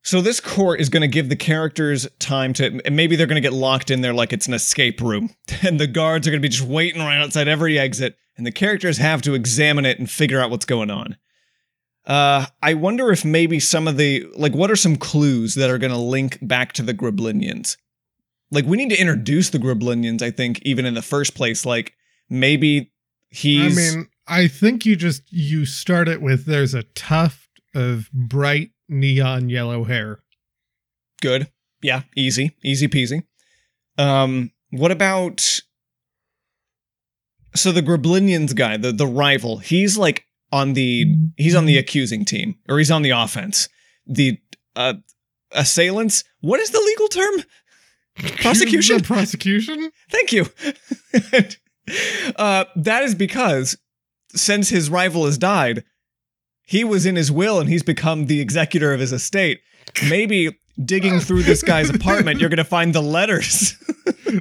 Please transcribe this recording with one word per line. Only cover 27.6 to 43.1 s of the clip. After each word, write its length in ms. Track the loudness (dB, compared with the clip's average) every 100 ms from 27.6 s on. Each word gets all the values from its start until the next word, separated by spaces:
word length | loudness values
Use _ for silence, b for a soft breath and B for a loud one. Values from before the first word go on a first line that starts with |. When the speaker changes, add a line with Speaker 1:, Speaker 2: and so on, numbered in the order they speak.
| _
Speaker 2:
of 340 | -4 -2 -2 -4
bright 560 | -6 -4 0 0 0 -2 _ -8
neon 600 | -2 2 2 2 0 -2
yellow 340 | -2 -4 -4
hair. 360 | -2 -4 -4 -10 _ _ _ _ _ _ _ _ _ -6
Speaker 1:
Good. 280 | -2 -2 -2 _ _ _
Yeah, 220 | -4 -4 -4 -4
easy. 400 | -2 -2 -4 -6
Easy 240 | -4 -2 0
peasy. 360 | -2 -2 -4 -10 _ _ _ _ _ _ -2
Um, 540 | 0 2 0 -2 -6 _ _
what 200 | -2 0
about, 680 | 2 0 0 -4 -4 -4 -4 -8 _ _ _ _ _ _ _ _ _ _ _ _ _ _ _ _ _ _ -2
so 160 | 0
the 100 | 2
Gremlinians 760 | 2 2 4 4 4 4 0 0
guy, 220 | 0 0
the, 140 | -2
the 160 | 0 0
rival, 500 | 2 2 2 0 -6
he's, 400 | 0 2 2 2
like, 280 | 0 0 -6 _ _
on 220 | -2 0
the, 320 | 0 0 2 2 2 0 0
he's 180 | 2 4
on 100 | 6
the 120 | 4
accusing 480 | 4 -2 -2 -2 -4
team, 300 | -4 -4 -6 -2
or 100 | 0
he's 140 | 2
on 100 | 2
the 100 | 2